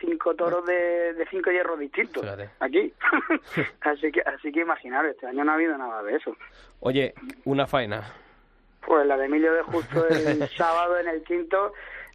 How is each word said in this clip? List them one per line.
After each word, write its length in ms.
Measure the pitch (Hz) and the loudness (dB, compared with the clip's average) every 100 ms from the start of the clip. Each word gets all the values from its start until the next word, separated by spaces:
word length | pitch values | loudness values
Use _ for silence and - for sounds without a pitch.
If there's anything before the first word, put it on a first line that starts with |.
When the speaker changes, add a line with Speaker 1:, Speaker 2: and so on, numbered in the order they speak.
Speaker 1:
cinco 340 | 175 165 175 | -4 0 0
toros 300 | 160 170 175 175 | 0 0 0 0
de, 460 | 180 175 175 170 | 0 2 0 0
de 120 | 165 170 | -2 -4
cinco 200 | 190 180 | -2 0
hierros 280 | 180 170 160 | 2 0 -4
distintos, 440 | 143 - 226 - | -4 -4 -4 -4
Speaker 2:
Fíjate. 280 | 107 98 101 - | -8 -8 -12 -6
Speaker 1:
aquí. 340 | 269 311 427 - | 0 2 0 0
<laughs> 400 | - 349 - 320 - - | 2 2 2 -2 -2 -4
Speaker 2:
<laughs> 240 | 143 - | -4 -2
Speaker 1:
Así 280 | 151 147 156 | -2 0 0
que, 80 | 143 | 0
así 280 | - 139 151 | -2 -4 -4
que 80 | 147 | -2
imaginaros, 500 | 170 160 - 123 156 | 0 -2 -2 0 0
este 140 | - 127 | -2 -6
año 180 | 131 | -2
no 80 | 147 | 0
ha 20 | |
habido 220 | 156 165 143 | 2 2 0
nada 260 | 127 110 | -4 -6
de 140 | 104 143 | -2 -2
eso. 180 | - - - - - - | -4 -10 -14 -20 -20 -8
Speaker 2:
Oye, 320 | - 135 131 - - - | -2 0 0 -4 -16 -8
una 220 | - 139 139 | 0 0 2
faena. 360 | 143 113 107 104 - - _ _ _ _ _ - | 2 0 -4 -8 -16 -20 _ _ _ _ _ 2
Speaker 1:
Pues 200 | 160 143 | 4 6
la 100 | 135 | 4
de 80 | 135 | 2
Emilio 260 | 151 160 | 2 4
de 100 | 165 | 2
Justo 460 | 151 165 156 151 165 | 0 -4 -2 2 4
el 400 | 156 156 151 147 | 4 2 0 0
Speaker 2:
<laughs> 80 | - | 0
Speaker 1:
sábado 420 | 170 165 175 175 | 2 2 2 0
en 100 | 175 | -2
el 140 | 160 | -4
quinto, 520 | 156 175 170 190 202 - - - - | -2 -4 0 0 0 -4 -16 -16 -14